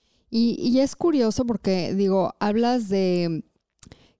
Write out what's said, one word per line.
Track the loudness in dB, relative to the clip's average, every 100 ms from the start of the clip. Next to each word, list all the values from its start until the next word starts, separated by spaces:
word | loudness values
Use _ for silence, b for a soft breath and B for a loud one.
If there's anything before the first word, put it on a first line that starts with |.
| _ _ _
Y, | 0 0 0
y | 0 2
es | 0 0
curioso | 0 2 0 0 -2
porque, | -2 -2 -2 -2
digo, | 0 0 0 -2 -2
hablas | -2 0 0 0 0
de | 0 2 0 0 -4 -8 _ _ _ -20 b b b